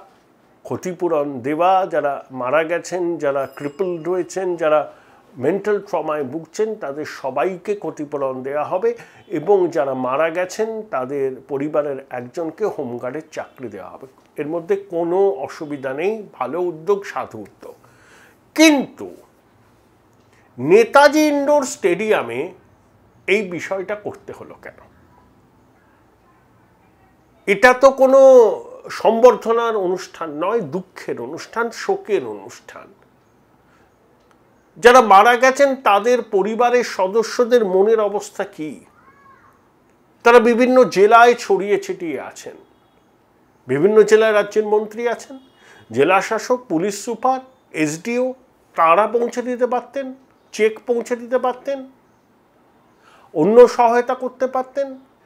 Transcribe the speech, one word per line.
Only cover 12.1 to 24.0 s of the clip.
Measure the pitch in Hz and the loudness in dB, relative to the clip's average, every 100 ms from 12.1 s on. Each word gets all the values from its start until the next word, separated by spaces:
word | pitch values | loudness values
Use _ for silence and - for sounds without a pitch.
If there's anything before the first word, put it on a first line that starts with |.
| 123 123 175 160 156 208 | -12 -12 -10 -10 -6 -6
হোমগার্ডের | - 127 120 123 147 156 | -6 -10 -8 -8 -10 -12
চাকরি | - 110 - 123 | -14 -14 -14 -14
দেওয়া | 101 90 | -14 -16
হবে। | 87 - _ _ - | -20 -20 _ _ -12
এর | 147 | -8
মধ্যে | 170 165 196 | -8 -4 -6
কোনো | 196 170 170 180 196 | -4 -4 -2 2 0
অসুবিধা | 190 139 - 156 143 131 | 0 -10 -10 -10 -8 -8
নেই, | 135 185 220 180 | -4 -4 -4 -12
ভালো | - 123 160 | -10 -8 -4
উদ্যোগ, | 180 156 160 202 - | -6 -6 -2 -2 -2
সাধু | 131 113 107 | -10 -10 -14
উদ্যোগ। | 98 _ - - _ _ _ - _ _ _ - | -18 _ -20 -20 _ _ _ -20 _ _ _ 4
কিন্তু | 320 285 202 - 95 - _ _ _ _ _ _ _ _ _ _ _ _ _ - | 4 4 -2 -12 -16 -16 _ _ _ _ _ _ _ _ _ _ _ _ _ -8
নেতাজি | 135 208 226 277 285 302 302 | 4 4 6 6 6 6 2
ইনডোর | 285 277 294 | 2 2 0
স্টেডিয়ামে | 262 - - 170 214 180 120 117 175 - _ _ _ _ _ _ - | 0 -4 -2 -2 0 0 -2 -6 -8 -12 _ _ _ _ _ _ -2
এই | 202 | -2
বিষয়টা | 190 180 - 196 185 | -2 -10 -8 -8 -8
করতে | 208 | -10